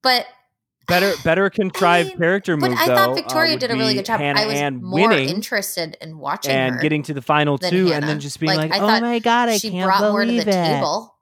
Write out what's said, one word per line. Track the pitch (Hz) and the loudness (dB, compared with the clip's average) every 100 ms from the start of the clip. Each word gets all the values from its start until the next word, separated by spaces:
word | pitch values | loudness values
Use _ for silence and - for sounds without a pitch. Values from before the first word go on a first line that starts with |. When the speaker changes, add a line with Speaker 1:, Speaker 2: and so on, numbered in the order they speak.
Speaker 1:
but | 262 247 - - _ _ _ _ - | 2 0 -2 -16 _ _ _ _ 0
Speaker 2:
better, | 180 196 156 | 2 2 0
Speaker 1:
<sighs> | |
Speaker 2:
better | 165 170 196 | 0 2 0
contrived | - 190 - 175 175 170 | 0 -4 2 4 4 2
Speaker 1:
I | |
mean, | - | 0
Speaker 2:
character | 170 196 196 156 | 0 0 -2 -2
Speaker 1:
but | 135 | 0
Speaker 2:
move, | 123 | 0
Speaker 1:
I | - | 2
thought | 127 - | 4 2
Speaker 2:
though, | |
uh, | - | 0
Speaker 1:
Victoria | - 311 330 | -2 -2 0
Speaker 2:
would | 302 | -2
Speaker 1:
did | 247 | -2
a | 262 | -2
really | 262 | 0
Speaker 2:
be | 254 | -2
Speaker 1:
good | - | -2
job. | 226 | -2
Speaker 2:
Hannah | 143 143 | 0 0
Speaker 1:
I | 214 | -2
was | 143 | -2
Speaker 2:
Ann | 143 127 | -4 -4
Speaker 1:
more | 120 147 208 | -4 2 4
Speaker 2:
winning | 175 135 | 2 0
Speaker 1:
interested | 185 214 220 196 - 165 - | -4 -4 -6 -6 -8 -8 -10
in | 160 160 | -18 -10
watching | 143 160 - | -8 -6 -2
Speaker 2:
and | 135 131 123 | 0 0 0
Speaker 1:
her | |
Speaker 2:
getting | 156 151 | 0 -2
to | 143 | -4
the | 139 | -8
final | - 151 147 139 | 0 2 2 0
Speaker 1:
than | - | 0
Speaker 2:
two | 180 180 | 2 2
and | 151 | 2
then | 151 | 0
Speaker 1:
Hannah. | 151 | -2
Speaker 2:
just | 143 - | -6 -4
being | 160 156 | -2 0
Speaker 1:
Like, | 156 | 0
Speaker 2:
like, | 190 | 0
Speaker 1:
I | |
Speaker 2:
"Oh | 202 | 2
Speaker 1:
thought | 226 | 2
Speaker 2:
my | 233 233 | 2 0
God, | 233 233 240 | 2 2 2
I | 214 | 0
Speaker 1:
she | 220 | -2
Speaker 2:
can't | 180 190 | -2 0
Speaker 1:
brought | 196 | 2
more | 208 208 | 2 2
to | 233 | 2
the | |
Speaker 2:
believe | 233 214 | 0 2
it." | |
Speaker 1:
table. | 185 165 147 135 180 226 _ | 2 2 0 0 -4 -8 _